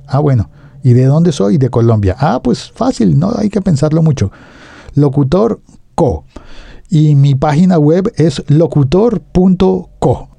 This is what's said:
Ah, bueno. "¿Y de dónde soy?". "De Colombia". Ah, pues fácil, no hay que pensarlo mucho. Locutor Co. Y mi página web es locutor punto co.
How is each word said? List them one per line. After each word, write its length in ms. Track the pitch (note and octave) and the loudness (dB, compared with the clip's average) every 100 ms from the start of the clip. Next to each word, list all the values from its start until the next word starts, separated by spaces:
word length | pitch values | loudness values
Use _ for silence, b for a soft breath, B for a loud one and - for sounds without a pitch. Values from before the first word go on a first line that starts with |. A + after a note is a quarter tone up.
| - | -6
Ah, 120 | C3+ | -2
bueno. 300 | D3+ B2 - B B B | 0 0 -2 B B B
"¿Y 100 | C3 | 2
de 120 | B2 C3 | 2 2
dónde 280 | D3+ E3+ | 2 0
soy?". 240 | - G3 E3+ | 0 0 0
"De 100 | C3 | 0
Colombia". 460 | A#2+ A#2 A2 G2 - | 0 2 2 0 -2
Ah, 220 | D3+ B3+ | -2 -2
pues 280 | B3 G#3 - | -2 -4 -6
fácil, 480 | - B3+ B3 G3+ C#3+ | -6 -4 0 0 0
no 120 | F#3 - | 0 -2
hay 120 | G#3+ | -4
que 120 | G3+ | -2
pensarlo 400 | F#3+ C#3+ D3+ D#3+ | -2 -2 0 0
mucho. 300 | D#3+ C3+ G2 B B B B B B C#3 | 0 0 -4 B B B B B B 0
Locutor 680 | C#3+ C#3 C3+ F3+ A#2 G2 _ - _ - | 0 0 0 0 -2 -4 _ -20 _ -4
Co. 300 | E3 D#2+ - B B B B B B | -2 -4 -10 B B B B B B
Y 260 | D#3 D#3 C#3+ | 0 2 4
mi 200 | C#3+ C3+ | 2 2
página 420 | D#3 C#3+ F#3 F3 | 0 2 2 2
web 340 | D3 F3 F#3+ - | 2 2 0 -2
es 280 | D#3+ - - | -2 -2 0
locutor 680 | D3 E3 D3+ C3+ F3+ A#3 G#3 | 0 2 0 0 2 0 -2
punto 680 | - F#3 F#3+ F3+ F#3+ F#3 - - | -2 0 2 2 0 -2 -8 -4
co. 300 | - - - | -4 -4 -8